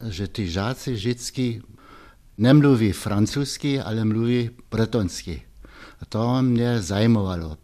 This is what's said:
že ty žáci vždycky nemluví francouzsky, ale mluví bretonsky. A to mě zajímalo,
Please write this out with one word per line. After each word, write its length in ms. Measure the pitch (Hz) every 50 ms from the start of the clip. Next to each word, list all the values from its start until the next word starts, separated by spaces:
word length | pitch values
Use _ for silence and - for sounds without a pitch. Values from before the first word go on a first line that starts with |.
| - 117
že 180 | 92 85 101 92
ty 200 | - - 104 87
žáci 420 | 82 95 98 117 131 - - 139 123
vždycky 680 | 107 92 120 120 120 - - - 139 127 123 113 107 - - - - - - - - - - - - - - - -
nemluví 540 | 107 123 139 151 143 143 135 113 110 104
francouzsky, 880 | 90 - - 110 101 101 107 104 - 143 139 - - - - 147 139 135
ale 240 | - - 110 113 110
mluví 440 | 110 107 113 113 117 123 123 120 117 - - - -
bretonsky. 720 | - 107 113 110 113 120 104 87 - - - 87 82 - - - - - - - - - - - - -
A 40 | -
to 360 | - - 107 113 120 127 131
mě 400 | 131 127 123 113 120 120 120 117
zajímalo, 760 | 98 80 98 101 107 117 117 107 98 95 90 87 82 82 80 -